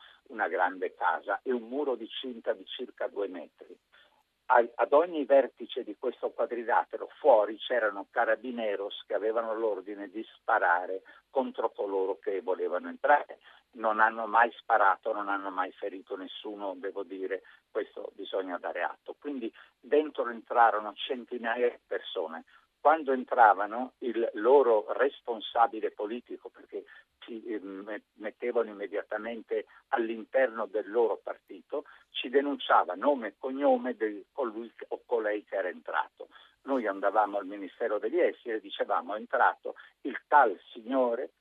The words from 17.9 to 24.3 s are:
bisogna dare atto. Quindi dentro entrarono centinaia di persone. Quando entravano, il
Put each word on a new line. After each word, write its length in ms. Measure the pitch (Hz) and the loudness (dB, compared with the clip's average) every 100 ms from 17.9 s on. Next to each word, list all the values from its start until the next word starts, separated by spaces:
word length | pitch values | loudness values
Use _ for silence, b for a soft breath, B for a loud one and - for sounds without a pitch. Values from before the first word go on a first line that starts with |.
| - - - | -10 -14 -14
bisogna 420 | 92 101 92 87 | -8 -6 -4 -6
dare 240 | 87 87 | -6 -4
atto. 340 | 85 - - - | -6 -6 -16 -12
Quindi 360 | 147 139 113 - B B | -10 -8 -8 -12 B B
dentro 480 | 120 147 151 139 120 | 0 0 0 -2 -6
entrarono 600 | 117 - 120 117 104 104 104 | -6 -2 4 4 4 -4 -8
centinaia 720 | - 127 113 120 113 117 120 | -6 -8 -8 -6 -4 0 0
di 100 | - - | -2 -8
persone. 580 | 98 - 95 80 82 - b b _ | -8 -6 -8 -6 -8 -16 b b _
Quando 320 | 147 160 139 | 4 4 2
entravano, 840 | 127 120 123 110 95 104 113 127 - | -2 0 8 8 8 2 -4 -8 -6
il 300 | 127 113 113 | -6 -2 -2